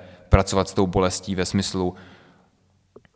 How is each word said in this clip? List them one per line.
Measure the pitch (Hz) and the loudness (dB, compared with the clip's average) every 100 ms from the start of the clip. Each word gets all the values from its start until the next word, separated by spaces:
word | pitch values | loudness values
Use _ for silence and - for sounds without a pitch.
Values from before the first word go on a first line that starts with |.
| - - - | -10 -20 2
pracovat, | - 95 95 92 | 2 4 0 0
s | |
tou | - 95 | 0 0
bolestí, | 98 92 - - 92 | 2 0 -2 -6 -4
ve | 90 | -2
smyslu | 101 95 95 90 - - - - _ _ _ _ _ _ - _ | -2 -2 -2 -4 -4 -16 -20 -20 _ _ _ _ _ _ -20 _